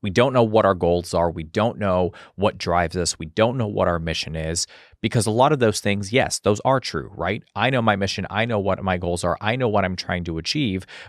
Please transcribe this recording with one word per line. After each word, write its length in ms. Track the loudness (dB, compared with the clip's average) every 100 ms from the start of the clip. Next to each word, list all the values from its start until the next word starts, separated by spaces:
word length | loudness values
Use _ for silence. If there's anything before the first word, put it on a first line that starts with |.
we 80 | 0
don't 220 | 2 4
know 120 | 4
what 220 | 4 6 4
our 80 |
goals 400 | 4 2 0 0
are. 160 | 0 0
We 140 | -2
don't 340 | -6 0 0 0
know 340 | 0 2 0 -4 -20
what 240 | 0 0 0
drives 380 | 0 0 0 0
us. 220 | -4 -4
We 80 | -8
don't 300 | 0 0 2
know 100 | -2
what 220 | 0 0
our 100 | 0
mission 380 | -2 -4 -6 -6
is, 300 | -4 -4 -6 -10 -20 _
because 260 | -2 0 0
a 40 |
lot 220 | 4 4
of 80 | 4
those 200 | 2 2
things, 320 | -2 -2 0
yes, 280 | 0 0 0
those 200 | 0 0
are 180 | 2 0
true, 320 | -2 -8 -8
right? 280 | -6 -4 -4 -8 -2
I 140 | 0
know 100 | 2
my 160 | 2 2
mission. 300 | 0 -4 -6
I 160 | -2
know 140 | 0 0
what 240 | 0 -2
my 140 | 0 -2
goals 260 | 0 -2
are. 140 | -2 -2
I 160 | -2 -2
know 120 | 0
what 160 | 0
I'm 120 | 0 -4
trying 280 | -6 -6
to 140 | -4 -6
achieve. 480 | -4 -4 -2 -4 -6 -20